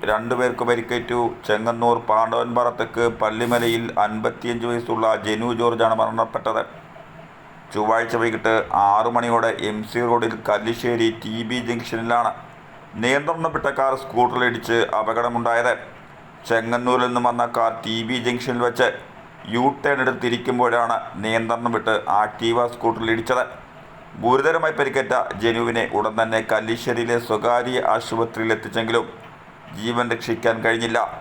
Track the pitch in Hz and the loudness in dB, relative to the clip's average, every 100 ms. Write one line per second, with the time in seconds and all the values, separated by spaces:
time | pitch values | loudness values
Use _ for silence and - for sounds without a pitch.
0 | 87 107 117 123 123 117 120 120 117 120 | 0 -2 0 0 0 0 0 0 0 -4
1 | 120 120 117 - - 107 117 117 117 117 | -2 0 0 -2 -2 0 2 2 2 2
2 | 113 110 113 113 123 120 120 120 113 117 | 2 2 4 0 0 2 0 0 -4 2
3 | 117 110 107 110 117 120 117 117 117 - | 0 2 -2 0 0 2 2 0 -2 0
4 | 104 107 113 - 120 117 117 120 117 113 | 0 0 -4 -4 -6 -4 -2 -2 -2 0
5 | 110 107 98 107 120 117 120 117 113 110 | 2 2 0 -2 -2 0 0 4 2 4
6 | 110 113 110 113 - 110 - - - - | 0 0 -2 -2 -2 -2 -4 -10 -20 -20
7 | - - - - - - - 104 107 113 | -20 -20 -20 -20 -20 -20 -8 -2 2 2
8 | 117 117 113 110 113 113 - 101 101 104 | 2 0 0 0 2 2 2 2 4 4
9 | 113 120 120 117 117 - 104 107 107 120 | 4 0 2 2 2 0 -4 -4 -4 0
10 | 120 117 113 107 - 104 107 117 123 120 | 2 2 2 -2 0 0 0 -2 -2 2
11 | 113 113 107 110 113 123 113 120 113 113 | 2 0 -8 -6 -4 -4 -4 -6 -4 -6
12 | 113 120 113 - - - - - - - | 0 2 2 -4 -16 -20 -20 -20 -16 -2
13 | 117 139 151 160 160 117 143 139 135 131 | 0 2 0 -2 -2 -2 -2 0 0 0
14 | - 113 123 120 123 117 - 117 107 107 | -4 2 2 4 0 0 0 2 2 0
15 | 110 113 120 120 117 117 120 110 - - | 0 0 0 0 0 2 2 0 -6 -18
16 | - - - - - 113 113 120 123 127 | -20 -20 -20 -20 -2 0 2 -2 2 2
17 | 123 123 120 120 120 120 113 - 110 113 | 2 2 0 0 0 2 0 0 -6 -4
18 | 110 127 120 120 123 120 120 117 123 - | -2 -2 -2 -2 -2 0 0 2 0 0
19 | - - - - - 120 135 139 147 139 | -14 -20 -20 -18 -4 2 2 2 0 2
20 | 127 117 120 120 131 123 120 117 117 113 | 0 0 -2 -2 -2 2 2 2 2 -2
21 | - 87 110 113 113 117 117 117 117 107 | -4 -6 0 0 0 -2 0 0 2 0
22 | - 101 107 - 117 117 120 - 117 110 | 2 2 2 0 0 2 0 0 -2 0
23 | 113 113 113 127 - - - - - - | 0 -2 2 0 0 -6 -20 -20 -20 -20
24 | - - 117 131 147 165 156 156 139 135 | -20 -4 2 4 4 2 0 0 0 0
25 | 113 123 - 98 113 117 117 117 110 104 | 2 0 0 0 0 2 0 0 0 0
26 | 110 107 110 110 107 110 110 117 127 120 | 0 0 0 0 0 -2 0 -4 -2 -2
27 | 117 120 117 110 117 120 123 123 - 110 | 0 -2 0 0 2 2 2 0 2 0
28 | - 113 113 113 113 113 104 113 113 117 | -2 -2 -2 -2 0 0 -2 -4 0 0
29 | 110 - - - - - - 87 110 120 | -2 -12 -20 -20 -20 -20 -18 -8 -4 -2
30 | 120 117 - 113 117 113 113 113 117 117 | 0 -2 -2 0 0 2 2 0 0 0
31 | 107 - | -2 -6